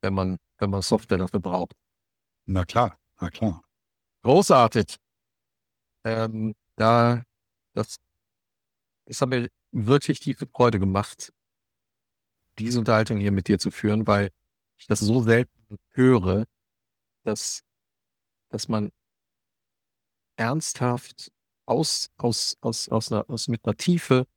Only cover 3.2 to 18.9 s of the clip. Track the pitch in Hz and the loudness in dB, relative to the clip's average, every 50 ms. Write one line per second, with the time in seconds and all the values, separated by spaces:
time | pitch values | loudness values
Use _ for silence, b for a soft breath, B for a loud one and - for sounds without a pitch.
3.2 | - 82 - - - 110 87 - _ _ _ _ _ _ _ _ _ _ _ _ | -12 -10 -6 -2 -2 -2 -2 -4 _ _ _ _ _ _ _ _ _ _ _ _
4.2 | _ 110 135 175 202 - 175 131 120 110 - 117 98 - - - _ _ _ _ | _ 4 4 4 6 6 6 6 6 6 4 0 -2 -2 -4 -20 _ _ _ _
5.2 | _ _ _ _ _ _ _ _ _ _ _ _ _ _ _ _ _ 113 113 113 | _ _ _ _ _ _ _ _ _ _ _ _ _ _ _ _ _ -6 -4 -2
6.2 | 113 110 110 110 110 110 107 _ _ _ _ - 107 113 117 120 117 117 120 120 | -4 -4 -4 -6 -6 -6 -6 _ _ _ _ 0 4 4 6 6 4 4 2 0
7.2 | 120 _ _ _ _ _ _ _ _ _ _ - 113 - - - _ _ _ _ | -4 _ _ _ _ _ _ _ _ _ _ -8 -6 -6 -8 -20 _ _ _ _
8.2 | _ _ _ _ _ _ _ _ _ _ _ _ _ _ _ _ _ _ - - | _ _ _ _ _ _ _ _ _ _ _ _ _ _ _ _ _ _ -4 -4
9.2 | 139 127 127 123 117 - _ _ _ _ - - 107 104 135 147 - - 143 - | -2 -2 0 -4 -4 -6 _ _ _ _ -6 -6 0 2 2 2 2 0 -6 -4
10.2 | - - 127 _ - - _ - 127 120 113 101 95 98 95 98 104 - - _ | -4 -8 -8 _ -10 -14 _ 4 4 4 4 2 -2 0 0 -2 -2 -4 -10 _
11.2 | - - _ _ _ _ _ _ _ _ _ _ _ _ _ _ _ _ _ _ | -20 -20 _ _ _ _ _ _ _ _ _ _ _ _ _ _ _ _ _ _
12.2 | _ _ _ _ _ _ _ - 107 117 123 120 110 - 113 107 110 - 113 101 | _ _ _ _ _ _ _ -8 -6 -4 -2 -2 2 2 2 2 2 0 -2 -2
13.2 | 101 101 98 98 92 - 104 95 - 98 - - - 104 104 107 110 104 104 101 | 0 0 0 -2 0 0 0 0 0 -6 -8 -2 -2 0 0 0 2 2 2 2
14.2 | 101 98 _ _ _ _ _ _ _ _ _ _ - _ 104 104 104 101 113 131 | 2 -2 _ _ _ _ _ _ _ _ _ _ -6 _ -4 -2 0 0 0 2
15.2 | 120 110 113 117 123 - _ _ _ _ 107 - _ _ _ - 127 127 127 117 | 4 4 4 4 2 -2 _ _ _ _ -20 -20 _ _ _ 4 6 6 6 4
16.2 | 90 92 92 101 113 _ _ _ _ _ _ _ _ _ _ _ _ _ _ _ | 4 2 0 0 -2 _ _ _ _ _ _ _ _ _ _ _ _ _ _ _
17.2 | _ 113 107 104 - - - - _ _ _ _ _ _ _ _ _ _ _ _ | _ -6 -6 -6 -6 -10 -10 -12 _ _ _ _ _ _ _ _ _ _ _ _
18.2 | _ _ _ _ _ _ - 110 - - 117 107 107 - | _ _ _ _ _ _ -10 -10 -6 -4 -4 -4 -4 -6